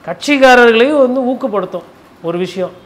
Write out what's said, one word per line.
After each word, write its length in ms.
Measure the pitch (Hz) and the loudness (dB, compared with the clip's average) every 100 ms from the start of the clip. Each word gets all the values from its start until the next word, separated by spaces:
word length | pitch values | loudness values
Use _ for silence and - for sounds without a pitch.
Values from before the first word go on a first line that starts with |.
| - | -12
கட்சிக்காரர்களையும் 920 | 180 - 285 262 247 240 226 262 302 | -10 -4 2 4 6 4 4 2 2
வந்து 240 | 254 262 | 0 0
ஊக்கப்படுத்தும் 600 | 247 254 262 196 185 175 - _ _ _ | -4 -6 -6 -6 -6 -12 -14 _ _ _
ஒரு 160 | 165 175 | -8 -6
விஷயம். 320 | 180 185 180 - | -6 -8 -10 -12